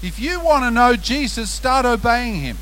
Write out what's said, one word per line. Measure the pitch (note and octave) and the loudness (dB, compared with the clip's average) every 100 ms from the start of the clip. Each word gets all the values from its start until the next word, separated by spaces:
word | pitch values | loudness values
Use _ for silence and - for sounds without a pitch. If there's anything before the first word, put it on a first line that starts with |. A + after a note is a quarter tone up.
If | F3+ E3+ | -10 -8
you | C4 F4+ | -6 -2
want | E4 D4 | 2 2
to | B3+ | 2
know | A#3 B3 A#3+ | 4 4 4
Jesus, | - C4 C4 - A3+ | 0 -2 -2 -4 -6
start | - B3+ C4 B3 | -4 0 2 2
obeying | A#3 A#3 A#3+ A#3+ G3 | 0 2 0 0 -4
him | C#3 A2+ | -6 -8